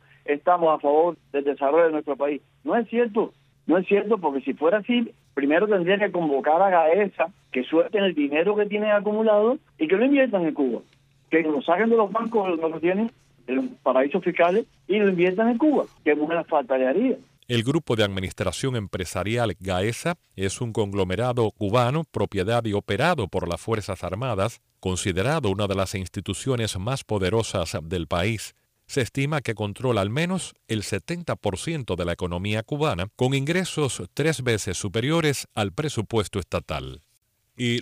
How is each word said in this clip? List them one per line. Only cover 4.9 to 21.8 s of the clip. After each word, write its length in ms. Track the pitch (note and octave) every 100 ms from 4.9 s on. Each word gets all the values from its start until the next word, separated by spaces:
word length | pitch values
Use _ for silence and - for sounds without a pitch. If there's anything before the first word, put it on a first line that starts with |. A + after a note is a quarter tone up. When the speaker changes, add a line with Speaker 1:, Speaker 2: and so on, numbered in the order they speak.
| A#3+ A3+ - _ -
Speaker 1:
primero 320 | C#3 E3 G#3
tendría 320 | G3 E3+ G3+
que 120 | G3+
convocar 480 | F3 D#3 C3+ D3 E3
a 80 | G3
Gaesa, 600 | F3 D#3+ F#3 G3 - E3 _ _
que 120 | B2+
suelten 400 | B2+ D#3+ E3 G#3+
el 120 | G3 D#3
dinero 400 | C#3 D3+ F#3 G#3
que 100 | G#3
tienen 240 | G#3 G#3+
acumulado 680 | G#3 G3+ G#3+ A3 G#3 A3 D4 _ -
y 100 | D#3
que 80 | F#3+
lo 80 |
inviertan 440 | C4+ C#4 B3+ G3 D#3+
en 80 | C#3
Cuba, 260 | B2+ A2 - _ _ _ -
que 140 | E3
lo 180 | D#3 C#3+
saquen 300 | E3 F3+ A3+
de 60 | A3+
los 140 | G3+
bancos, 460 | A3 A3+ A3+ F#3 D#3+
lo 140 | D#3+
que 60 | D#3
tienen, 320 | E3 G3 A3+ _ _ _ -
de 80 |
los 120 | C3 B2 -
paraísos 400 | C3+ B2+ C#3+ F#3+
fiscales, 420 | F3 F3 E3+ G3+ - _ -
y 100 | G#3+
lo 120 | G3+
inviertan 400 | F3 F3+ F#3 A3+
en 100 | A#3
Cuba, 260 | D4+ A3+ - _
que 100 | D3+
es 40 | D3
una 260 | D3+ E3+
falta 320 | - D#3 B2 C3
le 120 | B2+
haría. 300 | E3 C4 - - _ -
Speaker 2:
El 160 | A#2
Grupo 320 | A#2 D#3+ - A2
de 80 |
Administración 720 | G2+ F#2+ F2+ - F#2+ - C3+ A#2+
Empresarial 800 | G2 G2 F2+ F#2 F#2+ A#2+ A2+ F2
Gaesa 560 | F#2+ F2+ G#2+ A#2 E3+ F3 _ -
es 240 | G2 -
un 140 | A#2+
conglomerado 760 | A2 G2+ G2+ F#2 F#2 B2+ A#2+ G#2+
cubano, 520 | - G2+ A#2+